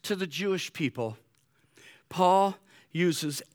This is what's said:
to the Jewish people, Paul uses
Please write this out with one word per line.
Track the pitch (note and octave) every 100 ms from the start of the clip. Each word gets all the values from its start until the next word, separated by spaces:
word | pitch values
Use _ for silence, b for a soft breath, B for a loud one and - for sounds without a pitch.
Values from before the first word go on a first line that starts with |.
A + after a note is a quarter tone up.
to | - G3
the | F#3
Jewish | C#3+ G3 F#3 -
people, | - C3+ - A2+ A2+ _ _ _ b b b b b b
Paul | - F3+ F#3+ G3 F#3+ _ b b
uses | E3 F3 D#3 D3+ C#3+ -